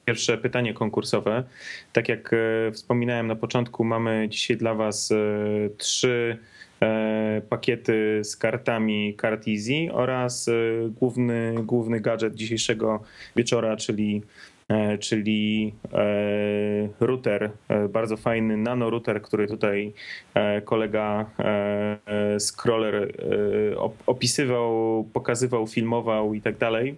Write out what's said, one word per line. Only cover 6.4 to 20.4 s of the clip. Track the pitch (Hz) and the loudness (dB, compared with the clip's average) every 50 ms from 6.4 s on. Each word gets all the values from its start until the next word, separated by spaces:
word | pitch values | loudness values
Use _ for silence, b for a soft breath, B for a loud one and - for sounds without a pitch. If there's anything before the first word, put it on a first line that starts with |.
| 110 B B B B B B _ | -10 B B B B B B _
e, | 110 110 110 110 110 110 110 110 110 107 107 107 104 - | 2 2 4 2 2 2 2 2 2 2 0 -2 -2 -2
pakiety | 120 110 - - 120 117 - - 113 110 110 107 107 107 104 | -4 0 0 0 0 0 2 2 2 4 4 2 2 0 -2
z | 107 - | -4 -4
kartami | - - 110 110 120 - - 117 110 110 110 107 104 104 104 104 - | -2 -2 -2 -2 0 0 0 0 2 2 2 0 0 0 -2 -2 -2
Card | - 113 110 110 - | -2 -2 -2 -2 -2
Easy | 113 107 104 104 120 139 156 165 165 - | -2 -2 -2 0 0 0 0 0 0 0
oraz, | 117 123 127 131 127 123 123 123 - - | 0 0 0 0 0 -2 -2 -2 -2 0
e, | 120 117 117 113 113 113 113 113 110 110 - | 0 2 2 2 2 0 0 -2 -4 0 0
główny, | 127 123 113 127 123 120 117 117 117 113 113 113 113 | 0 0 2 2 0 2 2 0 0 0 -2 -2 -2
główny | 110 123 123 113 113 117 113 | 0 0 0 2 0 -2 0
gadżet | 104 120 113 110 113 107 - | 0 0 0 0 0 -2 -2
dzisiejszego | - 110 113 117 110 - - 117 110 113 110 110 107 107 B B B B B - | -4 -4 -4 -2 -2 0 0 0 0 0 0 0 -2 -4 B B B B B -2
wieczora, | 117 120 - 123 117 113 110 110 | 0 2 2 2 2 2 0 0
czyli, | 107 - - 110 104 107 104 104 104 104 B B B B B B B B - | -2 -2 -2 0 0 0 0 0 -2 -4 B B B B B B B B 0
e, | 107 110 107 104 104 | 0 2 2 2 0
czyli, | 101 - - 117 107 101 107 107 107 107 107 107 107 107 107 107 - - - - | -2 -2 -2 -2 0 2 2 2 2 2 2 2 2 0 -2 -4 -8 -8 -2 0
e, | - 104 104 104 104 104 104 104 104 104 104 104 104 104 104 104 104 107 104 104 - | 2 2 4 2 2 2 0 0 0 0 0 0 0 0 0 0 0 -2 -2 0 0
router, | 117 117 131 127 127 113 104 101 104 107 107 - - | 0 2 2 0 0 0 0 0 0 -4 -6 -8 -4
e, | - 107 104 104 | 0 2 2 2
bardzo | 98 98 113 113 110 110 | 2 0 0 0 0 -2
fajny | 107 - 123 117 113 110 110 107 | -2 0 0 2 2 2 2 2
nanorouter, | 107 107 120 123 127 117 113 113 117 113 120 110 107 | 2 0 0 0 0 0 0 0 0 0 -2 -2 -2
który | 104 - - 107 107 | -2 -2 0 0 0
tutaj, | 104 113 107 - 104 101 101 104 104 104 B B B B B B - - | 0 0 0 0 0 0 0 -2 -4 -8 B B B B B B -10 -6
e, | 104 | -4